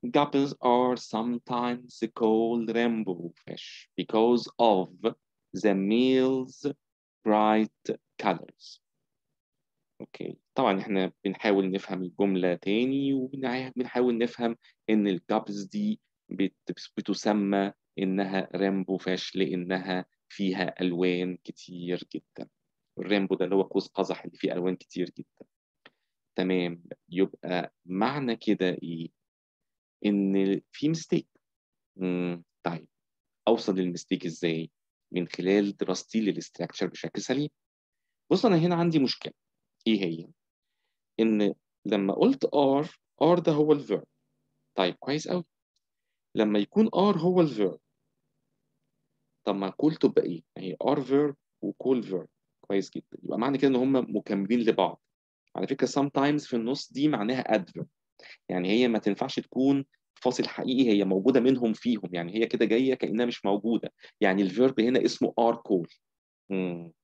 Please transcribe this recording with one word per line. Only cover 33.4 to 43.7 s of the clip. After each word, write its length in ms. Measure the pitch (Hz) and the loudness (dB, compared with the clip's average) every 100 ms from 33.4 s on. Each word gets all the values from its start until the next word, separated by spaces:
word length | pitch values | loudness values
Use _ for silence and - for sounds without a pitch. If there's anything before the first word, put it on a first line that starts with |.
| - | 0
أوصل 280 | 113 - 95 | 2 2 -2
للميستيك 500 | 90 87 - - 90 | -2 -4 -4 -4 -4
إزاي؟ 460 | 80 87 80 82 _ _ _ _ | -4 -4 -2 -6 _ _ _ _
من 160 | 90 85 | -6 -6
خلال 500 | - 90 101 101 98 | -4 2 2 2 -2
دراستي 440 | - 92 - 113 | -4 -4 -4 -2
للستراكشر 640 | 104 82 82 - 87 - 92 | -2 -2 -6 -10 -10 -6 -8
بشكل 340 | - 82 - | -6 -10 -10
سليم. 280 | - 131 147 _ _ _ _ _ _ _ _ | -4 -4 -4 _ _ _ _ _ _ _ _
بص، 140 | 190 233 | 2 4
أنا 120 | 175 | 4
هنا 180 | 170 170 | 4 2
عندي 240 | 175 160 | 2 2
مشكلة. 340 | 127 - - - _ _ _ _ - | 0 -2 -10 -16 _ _ _ _ 0
إيه 160 | 107 92 | 0 0
هي؟ 220 | 82 87 _ _ _ _ _ _ _ _ - | -4 -10 _ _ _ _ _ _ _ _ -2
إن 340 | 113 107 104 - _ _ - | 2 4 2 -2 _ _ -4
لما 280 | 104 98 | 0 0
قلت 320 | - 202 269 - | 2 2 2 0
are، 420 | - 139 135 160 - _ _ | 2 2 2 -2 -10 _ _
are 160 | 151 175 | 4 4
ده 120 | 170 | 2
هو 200 | 151 151 | 2 4